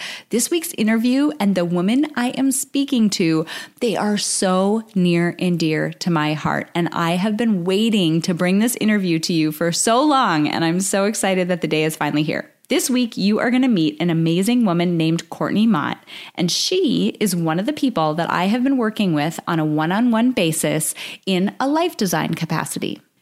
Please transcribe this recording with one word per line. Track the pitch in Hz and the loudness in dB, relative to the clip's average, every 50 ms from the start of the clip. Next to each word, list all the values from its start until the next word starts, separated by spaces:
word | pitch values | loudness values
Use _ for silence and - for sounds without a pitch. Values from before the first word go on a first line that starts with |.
| - - - - - - | -10 -14 -14 -14 -8 -4
this | 202 240 - - | -2 -2 0 0
week's | 349 339 330 - - | -2 -2 -4 -4 -4
interview | - 220 214 226 226 226 247 254 269 294 294 - - | -2 0 0 2 2 2 2 2 2 2 0 0 0
and | 202 202 185 | 0 2 2
the | 185 175 | 2 0
woman | 170 175 175 175 202 240 277 302 - - | 0 0 0 0 2 2 2 0 -2 -2
I | 240 240 247 | -4 -4 -2
am | - - 269 269 262 | -2 -2 -2 0 0
speaking | - - - - 277 277 277 269 233 220 196 | -2 -4 -4 -4 -4 -2 0 2 2 2 2
to, | - - 180 160 160 160 160 - - - - - _ - | 2 0 0 2 2 0 -2 -4 -8 -14 -14 -14 _ -4
they | 240 233 180 | -2 -2 0
are | - 214 208 208 | 0 0 0 -2
so | 202 - - - - 208 185 185 185 190 202 214 226 220 - - | -2 -2 -4 -4 -2 0 2 2 2 2 2 0 -2 -2 -2 0
near | 190 180 175 170 170 175 175 170 - | 2 2 4 4 2 2 0 -2 -2
and | 180 180 175 165 | -2 0 0 0
dear | 170 156 156 151 156 160 | 0 0 0 0 -2 -4
to | 160 - - 180 | -6 -6 -2 -2
my | 170 151 151 151 156 | 0 0 0 0 -2
heart. | 147 - 151 147 143 - - - | -2 -2 -2 -2 -4 -4 -4 -4
And | 175 170 - - | -2 -2 -2 -2
I | - 170 165 175 | -2 -2 -2 0
have | 180 190 226 208 | 0 -2 -2 -2
been | 214 240 226 208 175 170 | 0 0 0 0 0 0
waiting | 185 190 208 226 233 214 208 175 160 160 170 | 0 0 2 2 2 2 2 2 2 2 0
to | 160 190 175 | 0 0 -2
bring | 160 180 180 190 202 | 0 0 2 2 2
this | 226 254 - - | 2 0 0 0
interview | 208 214 214 208 190 175 165 160 | 0 0 0 2 2 0 0 0
to | - - 175 | 0 0 0
you | 160 156 156 | 2 0 0
for | 156 - 170 170 165 | 0 0 -2 0 0
so | - - 226 226 247 | 0 2 2 4 4
long, | 302 302 277 269 247 196 165 151 151 | 4 4 4 2 2 2 2 2 2
and | - - 117 165 | 0 0 0 0
I'm | 165 170 185 | 2 0 0
so | 190 - - 196 196 | 0 0 0 0 0
excited | 208 214 - - 190 190 185 180 180 | 0 -2 0 0 0 0 0 0 0
that | 180 170 | -2 -2
the | - | -2
day | 156 165 156 156 | 0 0 0 0
is | 160 156 | 0 0
finally | - 156 147 143 147 156 | -2 -2 0 0 0 0
here. | 151 - - - - _ _ _ - | 0 -2 -4 -6 -10 _ _ _ -2
This | 262 370 349 | -2 0 0
week, | - 240 254 247 226 - | 0 0 0 0 -2 -2
you | 190 185 208 214 - | -2 0 0 2 2
are | - 247 | 2 2
gonna | 240 254 269 | 2 2 2
meet | 262 220 170 156 151 - - | 2 2 2 2 0 0 0
an | 180 175 | 0 0
amazing | 160 165 160 165 165 180 196 233 240 247 233 | 2 2 2 2 2 2 2 2 2 2 2
woman | 190 170 175 175 180 170 | 2 2 2 0 0 2
named | 160 160 160 165 165 - - | 2 2 0 0 -2 -4 -8
Courtney | - - 156 143 - 202 220 | -8 -6 -4 -2 0 2 2
Mott, | 233 196 147 131 120 - - - - - - - - - | 2 2 2 0 -2 -6 -8 -12 -20 -18 -18 -18 -10 -4
and | - 185 170 | -2 -2 -2
she | - - - - 370 370 370 240 175 170 190 226 - - | -2 -2 -2 -2 0 0 0 2 2 0 0 0 -2 -2
is | 214 190 180 | -2 0 0
one | 175 165 160 160 180 | 0 0 0 0 0
of | 208 | -2
the | 294 302 | -2 -2
people | - 285 254 226 165 160 151 151 | -2 -2 0 0 0 0 0 0
that | 170 170 - | 0 0 0
I | - 170 180 | 0 0 2
have | 196 220 254 247 | 2 2 2 2
been | 277 277 | 2 2
working | 254 226 214 214 - 208 180 156 | 2 0 0 0 0 0 2 2
with | 147 147 165 160 - - | 2 0 -2 -4 -4 -4
on | - 170 160 | -2 0 0
a | 156 | 0
one-on-one | 151 151 151 156 165 190 214 247 247 220 220 240 254 247 | 0 0 0 0 0 0 2 2 2 2 2 2 2 2
basis | 220 175 160 160 - - 151 151 156 - - - - - - - - - | 2 0 0 0 0 0 0 0 0 -2 -4 -6 -8 -12 -14 -14 -8 -4
in | 190 190 175 190 - - - | -2 0 0 0 0 -2 -2
a | 262 | -2
life | 277 302 320 349 349 339 | 0 0 0 0 -2 -2
design | - 214 170 170 156 156 156 160 | -2 -2 0 0 0 0 -2 -2
capacity. | - 165 - 165 156 151 - - - - - - - _ _ _ _ | -4 -4 -4 -2 -4 -4 -4 -6 -8 -6 -8 -8 -10 _ _ _ _